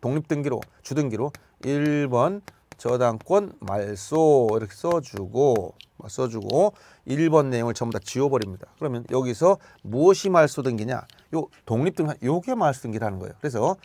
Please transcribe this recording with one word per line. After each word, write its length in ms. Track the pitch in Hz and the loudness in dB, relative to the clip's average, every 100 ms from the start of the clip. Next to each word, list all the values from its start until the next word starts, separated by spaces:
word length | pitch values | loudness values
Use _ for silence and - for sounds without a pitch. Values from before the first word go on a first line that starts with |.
독립등기로, 580 | 123 147 151 147 143 120 - _ | -4 -2 -2 -2 -2 -4 -8 _
주등기로 500 | - 135 143 107 143 - _ _ 131 | -6 -2 -2 -2 -6 -8 _ _ -4
일 440 | 143 147 147 143 | 0 0 0 0
번 320 | 120 147 202 - _ _ - | 2 2 0 -10 _ _ -8
저당권 760 | 120 123 120 110 - 190 196 - | -4 2 2 0 0 0 0 -10
말소 880 | 107 101 101 98 - 160 160 139 113 | -6 -4 -4 -8 -4 2 6 6 4
이렇게 200 | 110 107 | 0 -2
써주고, 1000 | - 170 170 - 101 95 117 143 110 90 - - _ 104 | -6 -2 -2 -2 -10 -6 0 2 2 -2 -14 -20 _ -16
써주고 680 | - 127 113 101 139 208 - - _ - | -6 -4 -4 -2 2 2 0 -20 _ -6
일 240 | 139 165 | 0 4
번 220 | 156 139 | 4 2
내용을 240 | 120 117 113 | 0 -2 -2
전부 180 | 117 | -4
다 60 | 107 | -6
지워버립니다. 640 | - 135 139 131 101 92 - - | -6 -2 0 0 -2 -10 -16 -8
그러면 260 | 151 120 120 | -6 -6 -4
여기서 480 | 127 127 110 170 190 - _ | -4 -2 2 2 2 -2 _
무엇이 460 | 101 117 170 190 196 | -8 2 4 4 2
말소 340 | 180 151 - | 4 4 2
등기냐? 420 | 131 113 110 120 - - - 160 | -4 -2 -4 -8 -10 -20 -8 -6
요 120 | - _ - | -6 _ -4
독립등기, 580 | 113 170 180 156 147 123 | 0 0 0 -4 -2 -2
요게 300 | 170 175 240 | -2 -2 0
말소 260 | 160 131 | 0 0
등기라는 380 | 123 107 107 95 | -6 -4 -4 -6
거예요. 160 | 92 - | -10 -8
그래서 380 | 147 120 135 190 | -6 0 0 0